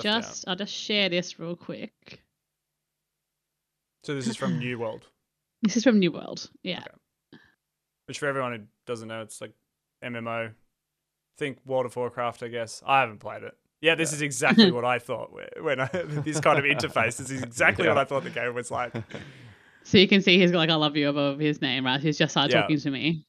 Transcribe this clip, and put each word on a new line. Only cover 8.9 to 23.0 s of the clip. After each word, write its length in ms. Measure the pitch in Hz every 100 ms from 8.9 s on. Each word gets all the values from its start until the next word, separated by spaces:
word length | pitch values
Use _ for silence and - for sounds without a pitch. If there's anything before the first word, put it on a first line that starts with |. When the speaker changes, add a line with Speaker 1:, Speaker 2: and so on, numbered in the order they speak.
| 120 110
Speaker 1:
know, 140 | 113
it's 180 | 107 -
like 120 | 110 - _ _ _ _
M 140 | 127 120
M 100 | 117
O. 240 | 117 113 113 _ _ _ _ _ _ _ -
Think 200 | 147 123
World 220 | 127 131 123
of 80 |
Warcraft, 480 | 123 123 120 120 113
I 60 | 120
guess. 340 | 117 113 -
I 160 | - 139
haven't 180 | 123 104
played 260 | 107 107
it. 120 | 104 - _ _
Yeah, 140 | 156
this 160 | 160 160
Speaker 3:
Yeah. 40 | 147
Speaker 1:
is 60 |
exactly 480 | 147 123 147 220 202
Speaker 2:
<laughs> 20 |
Speaker 1:
what 120 | 123
I 140 | 120 123
thought 320 | - 117 110
wh-, 320 | - 50 -
when 160 | 160 131
I, 60 | 131
<laughs> 60 |
this 480 | 185 170 151 147 156
kind 180 | 151 147
of 60 |
interface. 540 | 143 143 147 123 113 120
This 120 | 131
is 120 | 135
exactly 440 | 127 117 165 101 165
what 80 |
Speaker 3:
Yeah. 60 | 143
Speaker 1:
I 40 |
thought 200 | 139 139
the 60 | -
game 240 | - 120
was 160 | 120 120
like. 220 | 127 120 117
Speaker 3:
<laughs> 60 | 104 - - - - - _ _
Speaker 2:
So 140 | - 208
you 100 | 202
can 140 | 202
see 180 | 190 180
he's 120 | 180
got, 60 | 175
like, 100 | 156
"I 40 |
love 200 | 160 151
you" 140 | 151 143
above 300 | 143 143 139
his 240 | 151 147
name, 240 | 139 131 131
right? 120 | 131
He's 200 | 151 147
just 140 | 160
started 200 | - 143
Speaker 1:
Yeah. 80 | 120
Speaker 2:
talking 180 | 101 151
to 100 | 147
me. 340 | 135